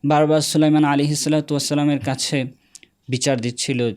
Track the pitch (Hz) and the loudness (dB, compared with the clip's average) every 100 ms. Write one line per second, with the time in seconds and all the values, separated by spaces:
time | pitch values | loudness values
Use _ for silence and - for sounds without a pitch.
0 | 143 151 151 156 147 156 151 151 147 143 | 2 4 4 2 2 2 4 4 4 2
1 | 147 147 151 151 151 143 - 147 147 143 | 0 -2 0 -2 0 -4 -2 0 0 0
2 | 110 127 - 143 127 - _ - _ _ | -2 -4 -2 -4 -4 -10 _ -20 _ _
3 | - 123 143 131 117 120 - 123 120 | -8 -4 -2 -2 -4 -6 -6 -2 -2